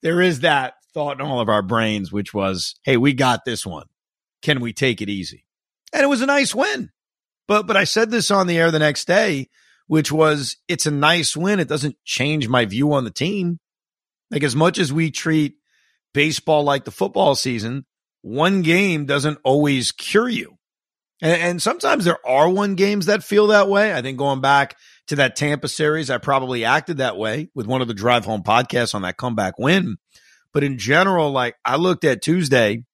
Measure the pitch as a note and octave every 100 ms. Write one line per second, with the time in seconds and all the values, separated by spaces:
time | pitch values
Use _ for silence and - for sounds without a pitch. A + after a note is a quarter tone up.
0 | E3 F3 F3+ D3+ D#3+ C#3+ C3 - _ -
1 | D3 C#3 C#3+ C3 A2 G#2+ F#2+ A2+ A2 G#2+
2 | F#2 G2 G2+ G#2 G2 F#2+ - - - B2+
3 | C3+ C3 C3 A#2 - A2+ - D#2+ - _
4 | _ _ _ _ - C#3+ A#2+ G#2+ C3+ A2+
5 | G2+ G2+ F2 - _ _ _ _ _ -
6 | C#4 C4+ C4+ C#4+ C4+ G#3+ F4+ G#4 G#3+ _
7 | _ _ _ _ _ G#3 F#3+ F#3+ G#3 -
8 | A3+ A#3 F3+ G3+ F#3 E3+ E3 D#3+ D3+ C#3+
9 | - F3+ A3 D3 C3 _ _ _ _ D#3
10 | D3+ D#3 D#3 D3+ C3 - _ F3 D#3 D3
11 | D3 E3+ D#3 D3+ F3+ G#3 D3 A#2 C#3+ -
12 | - - C#3 D#3 B2 B2+ A2+ G2+ D3 D3
13 | A#2+ - D#3 G#3 F3 E3+ _ _ _ _
14 | _ _ _ - C#3+ B2 E3 F3 E3 C#3+
15 | E3 - E3+ D#3 D3 - _ _ _ _
16 | _ C#3 D3 D#3 - D3+ D3 C#3 C3 -
17 | G3 - F#3 C3+ - A#2+ A2 C3 - _
18 | _ _ - A#2 E3 G3 D#3+ F3 G3+ D#3+
19 | C#3+ C#3+ C#3+ D3 C3 C#3 D3 C3+ A#2 -
20 | - G3+ B3 F#3+ - _ _ _ _ _
21 | _ _ D#3 E3+ F3 F3 G#3 F4 - C#4+
22 | F3 E3 A#2+ C3 D#3+ F#3 G#3 F#3+ G3 G#3
23 | F3 G#3 - G3+ G#3 G#3 G3 G3+ G#3+ E3
24 | B2 C3 C#3 C3+ C3+ C#3+ C#3 - _ _
25 | - D3 C3 - D3 C#3+ C#3+ - D3+ D#3
26 | C3+ B2 C#3 C#3 C3 B2+ A2+ C#3 D#3 D#3+
27 | C3 F#2+ G#2+ A#2+ D3+ - G#2+ C3 B2 G#2
28 | A2+ B2 G#2+ A2 F2 A2+ B2 B2 A#2 G#2+
29 | F#2 - B2+ A2+ F#2+ - B2+ F#3+ - G2
30 | _ _ _ _ _ C3+ C#3+ C3 G2 D3
31 | F#3+ F3+ D3+ C3+ A#2+ - A#2+ C3+ F3 F3
32 | D#3 A#2+ - F3 D#3+ C3 A2 A2 A#2+